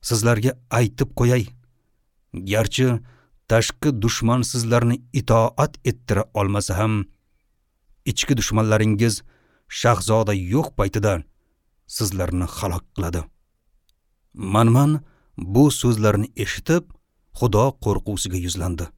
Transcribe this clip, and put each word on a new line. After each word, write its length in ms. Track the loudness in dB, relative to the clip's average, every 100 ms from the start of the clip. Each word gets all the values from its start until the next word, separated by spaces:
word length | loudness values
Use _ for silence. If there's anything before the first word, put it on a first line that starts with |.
Sizlarga 500 | -2 0 2 2 0 -2 _
aytib 400 | 0 0 0 -6 0
qo'yay, 280 | 2 2 -2 -12 _ _ _ _ _ _ _
garchi 540 | -14 -4 0 0 0 0 0 -6 _ _ _ _
tashqi 400 | 0 0 -2 -2 0
dushman 420 | -2 0 0 0
sizlarni 540 | 0 -2 0 2 2 -2 -4
itoat 600 | -6 2 2 2 0 -2 -2
ettira 400 | -6 -6 -2 -2 -2
olmasa 380 | -2 0 -2 -2 -2
ham, 160 | 0 -2 -4 _ _ _ _ _ _ _ _ _ -6
ichki 280 | -4 -2 -2
dushmanlaringiz 760 | 0 0 2 2 2 2 0 0 -10 _ _ _ _
shahzoda 640 | -2 2 2 2 0 2
yo'q 340 | -2 -2 -2 -2 -2
paytida 360 | -2 0 0 -2 -6 _ _ _ _ _ _
sizlarni 580 | -6 -6 -4 -4 -2 -4
halok 380 | -6 -6 -6 -8
qiladi." 280 | -8 -6 -6 -10 _ _ _ _ _ _ _ _ _ _
Manman 580 | -12 -2 2 4 4 4 0 -6 _ _ -14
bu 260 | -2 4 4
so'zlarni 580 | 4 0 2 2 2 -2 -6
eshitib, 480 | -6 -6 0 0 0 -20 _ _ _
Xudo 300 | -4 0 2 2 0
qo'rquvsiga 580 | -2 -2 -2 -6 -4 -4 -4
yuzlandi. 380 | -4 -4 -4 -8